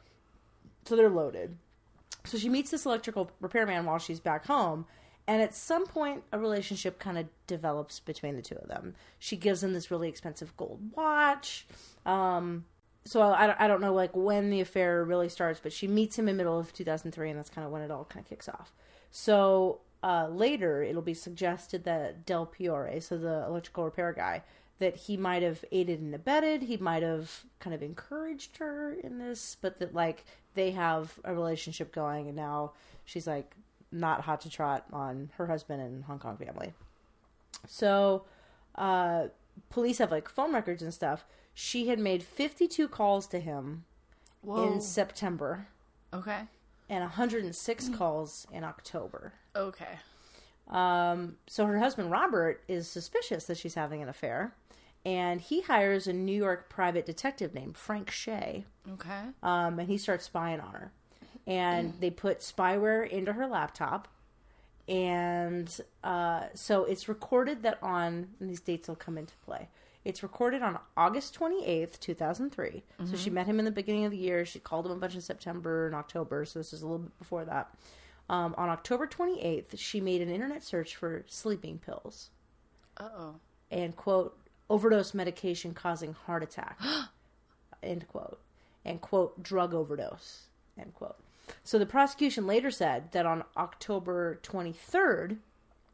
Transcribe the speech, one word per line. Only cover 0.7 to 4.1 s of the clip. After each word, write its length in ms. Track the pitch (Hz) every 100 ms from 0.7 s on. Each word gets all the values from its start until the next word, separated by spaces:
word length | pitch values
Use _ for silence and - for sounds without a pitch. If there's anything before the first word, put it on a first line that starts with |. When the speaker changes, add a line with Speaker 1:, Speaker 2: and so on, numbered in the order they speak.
| - -
Speaker 1:
So 100 | 226
they're 140 | 220
loaded. 480 | 175 147 - 175 170 _ _ _ _ _ - -
So 120 | 226
she 100 | 226
meets 200 | 262 277
this 140 | 320 277
electrical 460 | 226 226 214 180 -
repairman 440 | - 233 214 180 170
while 140 | 165
she's 200 | -